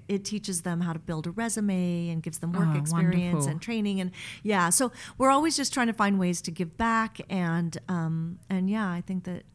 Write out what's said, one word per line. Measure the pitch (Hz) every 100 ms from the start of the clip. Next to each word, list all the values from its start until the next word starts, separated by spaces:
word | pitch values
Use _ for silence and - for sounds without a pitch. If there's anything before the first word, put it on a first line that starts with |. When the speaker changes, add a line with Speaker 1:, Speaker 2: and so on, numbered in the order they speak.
| -
Speaker 1:
it | 202 202
teaches | 214 202 180
them | 180 170
how | 175
to | 160
build | - 156 170
a |
resume | 190 226 220 208 185 180 175 170
and | 165
gives | 160 160
them | 165
work | 175 165
Speaker 2:
Oh, | 147
Speaker 1:
experience | 147 165 170 180 175
Speaker 2:
wonderful. | 165 143
Speaker 1:
and | 151
training. | - 226 208 190
And | 185 - - -
yeah, | 208 202 175
so | 180 247 - - -
we're | 262
always | 277 320 294
just | 269
trying | 277 233
to |
find | 226 202 196
ways | 180 175
to | -
give | 165 170 -
back. | 226 226 220 - -
And, | 190 175 165 170 151 -
um, | 180 160 160 165 180 -
and | 190 185
yeah, | 214 202
I | 175
think | 175 185 180
that | 175 -